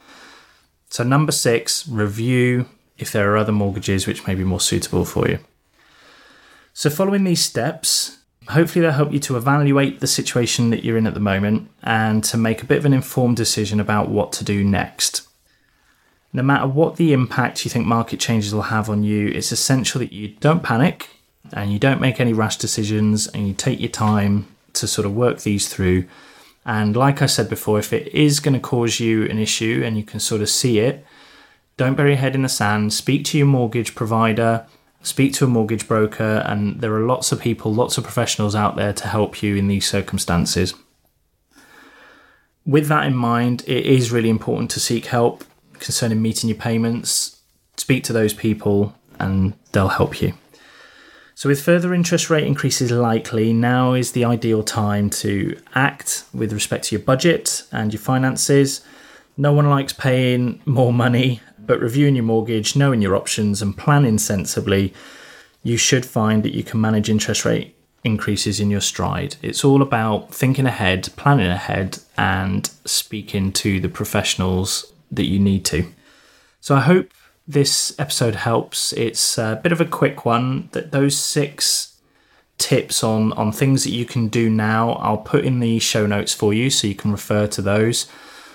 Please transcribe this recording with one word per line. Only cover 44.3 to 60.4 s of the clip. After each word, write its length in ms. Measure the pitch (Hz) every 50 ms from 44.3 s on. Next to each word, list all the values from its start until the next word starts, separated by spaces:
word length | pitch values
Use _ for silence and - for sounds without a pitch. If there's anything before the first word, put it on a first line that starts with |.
| 113 110 - - 113 123 120 117
to 80 | - -
seek 260 | - - 120 113 -
help 380 | - 123 120 117 117 - - - - _ _ _ _ - -
concerning 420 | - - - - 127 117 110 110
meeting 280 | 110 113 110 - - 113
your 100 | 107 -
payments. 800 | - 120 113 113 113 117 117 117 - - - - - - - _ _ _ _ _ _ _ _ -
Speak 260 | - - 135 127 -
to 100 | - 117
those 200 | 113 110 107 -
people 600 | - - 110 104 107 - 107 101 101 101 104 - _ _ _ - -
and 360 | 98 98 95 98 95 95 98 - _ _
they'll 160 | - 104 95 -
help 340 | - - - - - -
you. 120 | - - - - _ _ _ - - - - - - - - - - - - - - _ _
So 140 | - - 139
with 160 | 143 139 -
further 300 | 175 170 175 170 180 180
interest 360 | 175 170 170 175 170 - -
rate 140 | 165 151 147
increases 480 | - 143 - - 131 - - 131 117
likely, 640 | 120 120 120 117 113 113 113 - - 113 107 113 117
now 400 | 113 120 120 123 127 127 127 127
is 180 | 127 123 -
the 140 | - 127 120
ideal 360 | 117 120 113 - 113 110 107
time 480 | 107 - - 117 107 104 104 104 101 104
to 460 | - - - 104 101 98 - - - - - - -
act 520 | 127 135 143 143 - - - - - - - -
with 180 | 127 113 104
respect 320 | 107 104 - - 120 110 -
to 100 | - 110 104
your 80 | -
budget 580 | - 131 135 - 175 165 - - - - - - -
and 220 | - 120 110 107 104
your 80 | 107
finances. 800 | - - 131 131 131 131 - - - - 143 139 139 135 139 - - - - - - - - - _ _ _ -
No 160 | 139 147 143
one 160 | 147 147 147
likes 240 | 143 139 135 139 -
paying 680 | - - 131 127 127 127 127 123 123